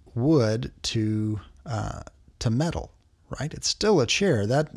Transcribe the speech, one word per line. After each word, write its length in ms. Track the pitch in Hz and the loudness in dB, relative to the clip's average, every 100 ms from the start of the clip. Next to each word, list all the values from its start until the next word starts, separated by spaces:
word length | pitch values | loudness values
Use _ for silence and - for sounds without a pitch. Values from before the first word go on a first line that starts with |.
| - | -10
wood 580 | 117 139 156 110 113 - - | -2 2 4 4 0 -4 -8
to, 580 | - 113 107 107 107 107 - - | -4 -2 0 0 -2 -4 -8 -16
uh, 360 | 170 110 104 - - - - - | -6 -4 -4 -8 -14 -20 -20 -4
to 100 | 120 | 0
metal, 400 | 117 165 - - _ _ _ _ - | 0 0 -4 -8 _ _ _ _ -8
right? 160 | 151 | -8
It's 140 | - - | -4 -6
still 320 | - 208 185 | 0 4 4
a 60 | 117 | 4
chair. 380 | - 196 117 | 2 2 2
That, 300 | 104 139 156 | 2 0 0